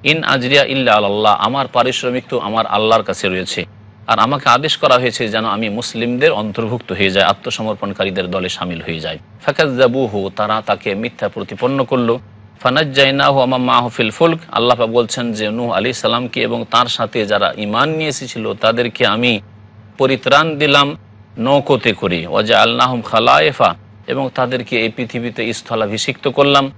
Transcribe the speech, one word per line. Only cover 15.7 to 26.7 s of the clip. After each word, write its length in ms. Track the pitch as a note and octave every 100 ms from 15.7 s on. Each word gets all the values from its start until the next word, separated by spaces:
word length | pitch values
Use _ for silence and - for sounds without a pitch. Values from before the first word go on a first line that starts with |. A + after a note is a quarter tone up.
| F#2+
আলাইহিস 220 | A2+ B2
সালামকে 400 | A2+ A#2 B2 B2+
এবং 180 | A2+ A#2 A#2
তার 180 | A2+ B2
সাথে 300 | - A2+ A#2+ G#2
যারা 220 | G#2 G2 D#2+
ঈমান 300 | G#2 A2 D3 D#3
নিয়ে 160 | D#3
এসেছিল 320 | C3 B2+ A#2+ G#2+ G2
তাদেরকে 480 | A2 A#2 A#2+ - A#2
আমি 280 | G#2+ A#2+ G#2+ - - - - - -
পরিত্রাণ 480 | C3 C3 C3 C#3 D#3+ D3
দিলাম 280 | D3 C#3+ C#3+ D#3+ - - - -
নৌকোতে 540 | A#2+ C#3+ - C3 B2
করে। 260 | G#2 G2+ E2+ E2
ওয়া 140 | F2
জাআলনাহুম 560 | G#2+ G#2+ A2+ A#2 B2 B2
খালায়েফা, 680 | A2+ A2+ A#2 C#3 D#3 C3 G#2+ - - - -
এবং 180 | C3 C3+ -
তাদেরকে 400 | B2 B2+ A2+ B2
এই 80 | A2
পৃথিবীতে 520 | A2 A#2 B2 A#2+ A2+ A#2
স্থলাভিষিক্ত 720 | A2 - A2+ G#2+ G#2+ - C3 D3
করলাম। 360 | C#3+ C#3+ C#3 C3+